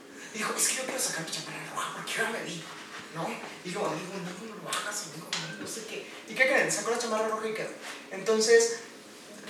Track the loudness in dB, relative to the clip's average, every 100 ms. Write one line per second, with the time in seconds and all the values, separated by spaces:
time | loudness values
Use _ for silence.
0 | -16 -14 -10 -4 0 2 2 2 0 0
1 | 0 0 -2 -4 -6 -8 -6 -4 -4 -4
2 | -2 0 0 0 -4 -6 -8 -10 -10 -10
3 | -8 -4 -2 -4 -8 -8 -6 0 0 0
4 | -4 -6 -6 -6 -8 -8 -2 -2 -2 -4
5 | -4 -8 -6 -4 -4 -6 -6 -6 -6 -8
6 | -8 -10 -4 4 6 6 4 2 2 0
7 | 2 2 2 0 -2 -2 -4 -6 -10 -12
8 | -8 -2 4 6 10 10 10 4 -6 -14
9 | -14 -16 -14 -12 8